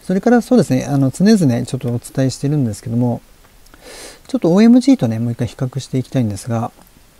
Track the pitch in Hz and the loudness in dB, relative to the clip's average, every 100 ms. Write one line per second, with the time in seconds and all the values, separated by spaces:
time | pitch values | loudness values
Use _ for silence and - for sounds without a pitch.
0 | - 190 233 240 - 247 151 131 131 139 | -4 -2 2 0 2 2 2 -2 0 0
1 | 135 - 190 220 151 120 123 127 123 120 | 0 2 2 4 2 0 -4 -6 -6 -6
2 | - - 135 - 139 151 120 101 - 117 | -6 -2 -2 -2 -4 -2 -2 -6 -6 -2
3 | 123 117 _ _ _ _ - - - - | -2 -4 _ _ _ _ -20 -20 -20 -20
4 | - - - 254 170 185 226 247 240 262 | -20 -20 -8 -2 2 4 6 6 4 2
5 | 117 113 120 117 120 - 127 131 - 131 | 0 -2 -4 -4 -6 -4 -6 -6 -6 -6
6 | - 139 113 98 - 117 113 _ _ _ | -4 -2 -2 -4 -6 -6 -6 _ _ _
7 | _ | _